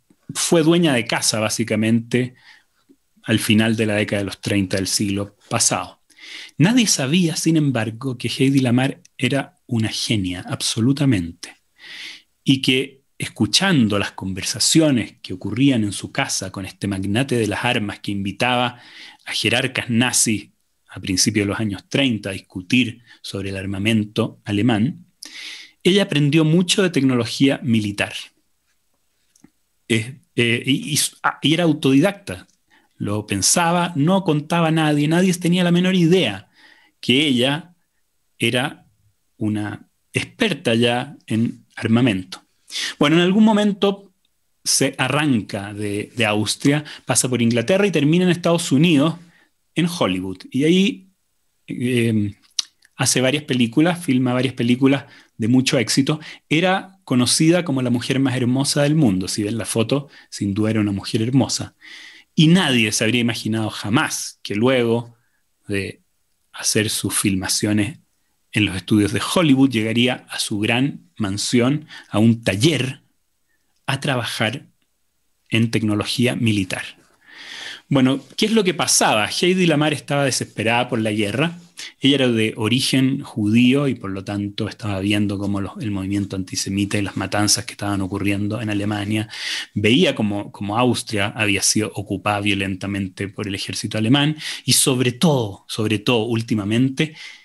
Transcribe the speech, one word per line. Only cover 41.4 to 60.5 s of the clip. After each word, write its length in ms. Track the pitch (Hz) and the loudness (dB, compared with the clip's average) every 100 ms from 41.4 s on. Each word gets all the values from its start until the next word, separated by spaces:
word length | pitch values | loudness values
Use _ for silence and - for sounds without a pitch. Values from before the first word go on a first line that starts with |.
| 117 - _ - | -2 -4 _ -6
armamento. 680 | 110 113 127 92 92 - _ _ _ - - - | 0 2 2 0 -6 -16 _ _ _ -8 -8 0
Bueno, 160 | 147 165 | 2 4
en 60 | |
algún 200 | 175 202 | 4 6
momento 680 | 214 208 208 196 196 196 - _ _ _ _ _ | 6 4 2 2 0 0 -8 _ _ _ _ _
se 320 | - - 135 - | -4 0 0 0
arranca 760 | 127 139 151 117 92 104 101 | -2 0 2 0 0 -8 -8
de, 400 | 101 104 101 104 | -8 -6 -4 -6
de 120 | 120 110 | -2 0
Austria, 580 | 104 107 - 135 147 147 - | 0 -2 0 0 0 -2 -10
pasa 240 | - 127 135 | -2 0 0
por 140 | 123 | 2
Inglaterra 440 | 117 117 117 190 202 | 2 2 2 2 2
y 40 | |
termina 340 | 165 147 175 | 2 4 4
en 60 | 180 | 4
Estados 400 | 170 175 170 - | 2 2 0 2
Unidos, 460 | 131 175 147 156 - - _ _ _ _ | 2 4 4 2 -2 -12 _ _ _ _
en 140 | - 165 | -2 -2
Hollywood. 500 | - 113 92 95 95 - | 0 -2 -2 -6 -10 -6
Y 120 | 131 | 0
ahí, 440 | 151 185 196 - - _ _ _ _ _ - | 2 4 2 -2 -12 _ _ _ _ _ -14
eh, 680 | - 123 120 117 110 104 - _ - - _ _ | -6 -2 0 2 0 -2 -6 _ -10 -10 _ _
hace 260 | - 127 139 | -4 -2 2
varias 220 | 131 143 | 2 0
películas, 600 | 143 127 113 117 165 170 | -2 0 2 2 2 0
filma 300 | - 127 127 | 0 0 0
varias 200 | 123 123 | 0 -4
películas 520 | - 120 123 135 139 - - _ - | -4 -2 2 2 0 -4 -20 _ -6
de 120 | 113 | 0
mucho 300 | 127 127 139 | 2 2 0
éxito. 420 | 107 - 135 151 - - - | 0 0 0 -2 -6 -20 -2
Era 520 | 151 185 190 - - | 0 2 0 -4 -16
conocida 600 | - 127 120 - 160 175 | -2 0 2 4 4 4
como 180 | 170 131 | 0 -2
la 80 | 123 | 0
mujer 300 | 120 - 131 | -2 0 0
más 160 | 135 127 | 0 0
hermosa 460 | 120 127 139 151 | 0 0 0 0
del 120 | 143 | 2
mundo. 320 | 160 127 92 92 | 4 2 2 -2
Si 160 | - | -4
ven 160 | 101 113 | -4 -4
la 60 | |
foto, 440 | 95 113 113 139 143 - - | -4 -2 0 0 -4 -14 -20
sin 260 | - 101 | -6 -4